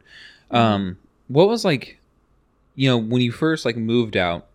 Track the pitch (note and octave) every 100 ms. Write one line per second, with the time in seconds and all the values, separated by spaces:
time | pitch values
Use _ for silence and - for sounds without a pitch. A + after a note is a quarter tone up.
0 | _ - - - - A#2 A2+ G2+ G2 F2+
1 | _ _ - C3 G3 A#3 G#3+ C3+ - -
2 | _ _ _ _ _ _ _ - C3+ B2
3 | A2 B2 B2 A#2 D#3+ D#3 B2 A#2 A2+ A#2+
4 | A2+ G2+ F2+ E2+ -